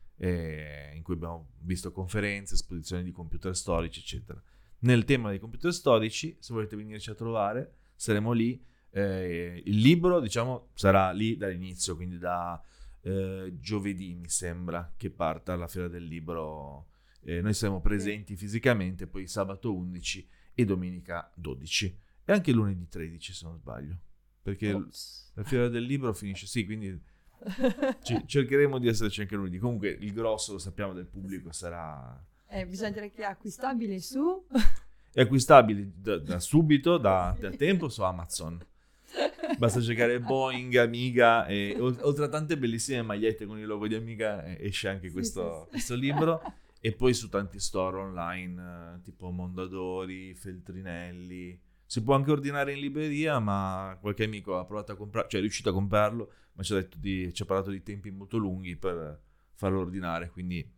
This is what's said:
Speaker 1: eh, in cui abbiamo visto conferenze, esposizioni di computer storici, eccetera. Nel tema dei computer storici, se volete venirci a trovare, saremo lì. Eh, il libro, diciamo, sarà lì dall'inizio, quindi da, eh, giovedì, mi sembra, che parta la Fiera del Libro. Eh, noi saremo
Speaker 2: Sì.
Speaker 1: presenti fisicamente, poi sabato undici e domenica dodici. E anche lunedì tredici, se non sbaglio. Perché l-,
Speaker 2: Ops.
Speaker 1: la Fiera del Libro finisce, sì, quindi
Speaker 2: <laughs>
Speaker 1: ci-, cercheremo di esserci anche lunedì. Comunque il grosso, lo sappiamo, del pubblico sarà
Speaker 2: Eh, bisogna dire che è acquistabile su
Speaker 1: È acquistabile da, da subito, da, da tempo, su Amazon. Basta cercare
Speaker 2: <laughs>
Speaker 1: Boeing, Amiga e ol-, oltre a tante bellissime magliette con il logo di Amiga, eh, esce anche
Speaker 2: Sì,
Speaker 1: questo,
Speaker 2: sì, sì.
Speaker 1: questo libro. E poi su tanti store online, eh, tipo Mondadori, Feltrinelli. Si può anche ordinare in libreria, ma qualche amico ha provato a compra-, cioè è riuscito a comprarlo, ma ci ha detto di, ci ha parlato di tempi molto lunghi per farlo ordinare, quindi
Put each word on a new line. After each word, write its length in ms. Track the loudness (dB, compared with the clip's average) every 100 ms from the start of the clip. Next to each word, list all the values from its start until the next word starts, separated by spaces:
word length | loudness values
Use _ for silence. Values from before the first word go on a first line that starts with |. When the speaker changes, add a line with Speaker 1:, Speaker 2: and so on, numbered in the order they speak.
| -16 -4
Speaker 1:
eh, 760 | -2 0 -4 -8 -12 -14 -14 -12
in 80 |
cui 120 | -6 -6
abbiamo 340 | -6 -10 -14 -10
visto 320 | -6 -4 -6
conferenze, 640 | -8 -4 -2 0 -2 2
esposizioni 500 | 2 2 -6 -6 -6
di 80 | -6
computer 440 | -8 -6 -4 -4 -4
storici, 440 | 0 0 -2 -8
eccetera. 420 | -10 -10 -10 -16 -18 -20 -20 0
Nel 240 | 6 6
tema 260 | 6 2 2
dei 100 | -6
computer 340 | -8 -4 -2
storici, 640 | 2 6 6 4 -4 -8 -10
se 140 | -8
volete 220 | -6 -6 -8
venirci 320 | -10 -12 -10
a 60 | -8
trovare, 580 | -2 0 0 0 -6 -14 _ -6
saremo 360 | 0 2 2
lì. 300 | 2 2 -2 -10 _ _
Eh, 680 | -2 -2 -2 -4 -4 -6 -6 2
il 120 | 8
libro, 420 | 10 10 8 4
diciamo, 480 | 2 -2 -2 -4 -10
sarà 380 | 2 6 6 6
lì 240 | 2 0 0
dall'inizio, 600 | -4 -4 -8 -6 -6 -6
quindi 200 | -8 -6
da, 440 | -4 -2 -4 -8 -12 -20 -20 -12
eh, 520 | -4 -4 -4 -6 -10 -10
giovedì, 540 | -4 -4 -2 -4 -8 -10
mi 140 | -4
sembra, 640 | -4 -4 -6 -6 -6 -6 -8
che 140 | -8
parta 460 | -2 -2 -2 -6 -6
la 100 | -6
Fiera 200 | -6 -8
del 160 | -8 -10
Libro. 840 | -10 -8 -6 -6 -10 -14 -16 -20 _ _ _ -6
Eh, 140 | -2
noi 120 | 0
saremo 240 | 0 0 2
Speaker 2:
Sì. 60 |
Speaker 1:
presenti 520 | 2 2 0 -6 -8 -10
fisicamente, 720 | -6 0 2 2 0 -4 -8
poi 200 | -10 -6
sabato 460 | -2 -2 -2 -4
undici 540 | -4 -4 -6 -6 -6 -10 _ -6
e 100 | 2
domenica 680 | 2 2 -2 -8 -8 -8 -8 -12
dodici. 640 | -10 -10 -4 -2 -2 -6 -18 _
E 80 | 2
anche 200 | 2 4
lunedì 360 | 4 2 -2 -6
tredici, 460 | -10 -10 -10 -12
se 120 | -12 -14
non 120 | -14
sbaglio. 400 | -12 -10 -10 -10 -14 -20 _ _
Perché 300 | -6 -2 -2
l-, 40 | -2
Speaker 2:
Ops. 560 | -4 -12 -16 -18 -16 -10
Speaker 1:
la 80 |
Fiera 240 | 0 2 2
del 160 | 0
Libro 300 | -2 -2 -2
finisce, 320 | -2 -6 -8 -6
sì, 200 | -4 -4
quindi 320 | -4 -8 -10 -14 _ _ -14
Speaker 2:
<laughs> 640 | -10 0 0 2 -2 -2
Speaker 1:
ci-, 200 | -4 -4 0
cercheremo 500 | 0 4 4 4 4
di 100 | 2
esserci 340 | 2 0 -2
anche 140 | -6 -6
lunedì. 220 | -6 -4
Comunque 320 | -4 -2 -4
il 240 | -4 -6
grosso, 400 | -2 0 0 -4
lo 60 | -8
sappiamo, 340 | -8 -6 -6
del 140 | -6 -12
pubblico 440 | -10 -10 -10 -10
sarà 720 | -10 -10 -8 -10 -12 -14 -18 -20 _ -12
Speaker 2:
Eh, 180 | -8 -8
bisogna 240 | -6 -6
dire 180 | -6 -10
che 120 | -8
è 20 | -8
acquistabile 760 | -8 -12 -6 -4 -2 -2 -4
su 460 | -4 0 0 0 0 10 10 10 4 -20 -2
Speaker 1:
È 100 | 4
acquistabile 720 | 6 6 12 12 12 4 -2 -6
da, 220 | -4 -2
da 200 | -2 -4
subito, 580 | 4 6 8 6 6 4
da, 380 | 6 4 4 -2
da 100 | -4
tempo, 380 | 0 2 2 0
su 140 | -2
Amazon. 600 | -2 -2 -8 -8 -8 -10 -14 _ _ _ -10 -2 -2 -2 -4 2
Basta 240 | 2 4
cercare 380 | 2 4 4 4
Speaker 2:
<laughs> 0 |
Speaker 1:
Boeing, 540 | 2 2 2 -2 4 6
Amiga 720 | 6 4 2 8 8 8 4
e 280 | 0 0 0
ol-, 180 | 0 2
oltre 240 | 0 2 0
a 40 |
tante 260 | -2 -2 0
bellissime 440 | 0 0 -2 -2
magliette 440 | -2 0 2 0 -6
con 100 | -10
il 80 | -6
logo 220 | -4 -2
di 80 | -2
Amiga, 480 | -4 -4 -4 -4
eh, 140 | -8 -8 -6
esce 220 | -4 -4
anche 180 | -4 -6
Speaker 2:
Sì, 60 |
Speaker 1:
questo, 280 | -4 -4 -4 -6 -6
Speaker 2:
sì, 60 |
sì. 60 | -8
Speaker 1:
questo 240 | -6 -4 -2
libro. 460 | 0 2 2 2 -4 -14 -20 _
E 120 | -4
poi 220 | 2 4 4
su 140 | 0
tanti 300 | -2 -2 -4
store 380 | -2 0 0 -2
online, 1000 | -6 -6 -6 -6 -8 -10 -12 -14 -16 -18
eh, 40 |
tipo 300 | -18 -14 -8
Mondadori, 1040 | -6 -6 -6 -6 -4 -4 -4 -6 -10 -12 -14
Feltrinelli. 1200 | -14 -12 -12 -12 -8 -8 -10 -12 -12 -12 -12 -16 _ _
Si 200 | -8 -2
può 100 | 4
anche 160 | 4 4
ordinare 420 | 2 0 -2 -2
in 60 | -4
libreria, 600 | -6 -4 -2 0 0 0
ma 580 | 0 0 -2 -4 -8 -8
qualche 240 | -4 -2 -2
amico 340 | -4 -4 -4
ha 60 | -4
provato 260 | -8 -10
a 40 | -12
compra-, 300 | -6 -4 -2
cioè 120 | 0
è 20 |
riuscito 280 | 0 0 0
a 40 |
comprarlo, 580 | 0 2 4 4 0 -8 -14 _
ma 80 | -8
ci 100 | -2
ha 20 | -2
detto 220 | -2 -6
di, 340 | -4 -2 -2
ci 80 | -4
ha 40 | 0
parlato 260 | 0 0
di 100 | -6
tempi 300 | -8 -12 -12
molto 260 | -14 -4 -2
lunghi 380 | 0 -2 -8 -6
per 440 | -4 -4 -8 -12 _ _ _ -4
farlo 240 | 0 0
ordinare, 500 | -2 -4 -4 -4 -6
quindi 380 | -8 -6 -6 -8